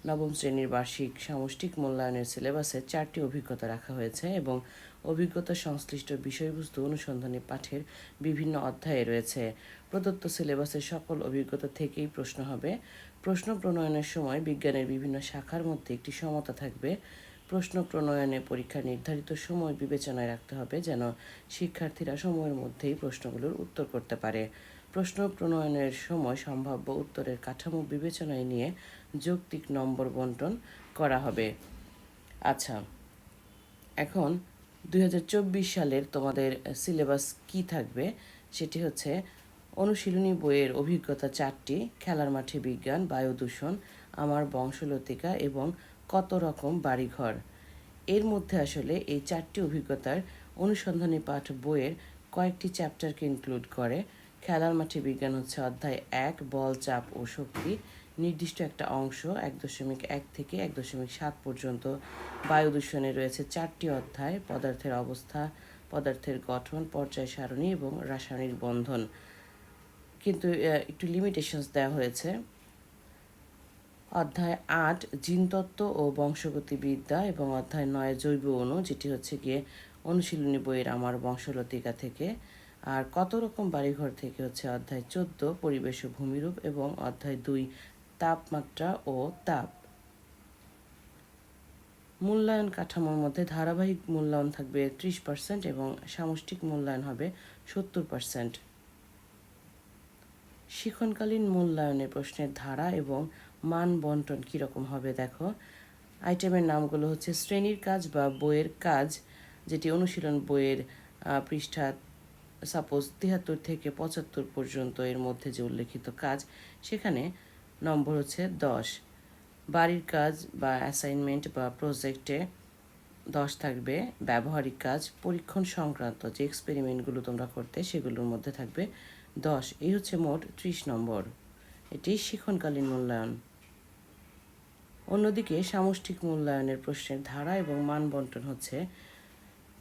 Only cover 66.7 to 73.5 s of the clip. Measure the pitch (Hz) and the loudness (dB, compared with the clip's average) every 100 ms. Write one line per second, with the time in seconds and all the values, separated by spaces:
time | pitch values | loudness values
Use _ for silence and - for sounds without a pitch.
66.7 | 156 160 151 139 - 127 - 123 131 175 | -4 -4 -2 -2 -2 -4 -4 -6 0 0
67.7 | 180 139 143 131 135 - 127 131 123 120 | 0 -2 -4 -4 -6 -4 -4 -2 -2 0
68.7 | 120 123 123 107 - - - - - - | 0 2 0 -2 -6 -20 -20 -20 -20 -20
69.7 | - - - - - 202 175 180 170 160 | -20 -20 -20 -20 -4 0 2 2 4 4
70.7 | 151 - - 175 175 202 185 147 151 139 | 4 2 -4 -2 2 2 0 -2 -2 -2
71.7 | 143 135 147 123 120 165 220 233 - - | 2 2 2 0 0 -4 -4 -6 -16 -20
72.7 | - - - - - - - - | -20 -20 -20 -20 -20 -20 -20 -20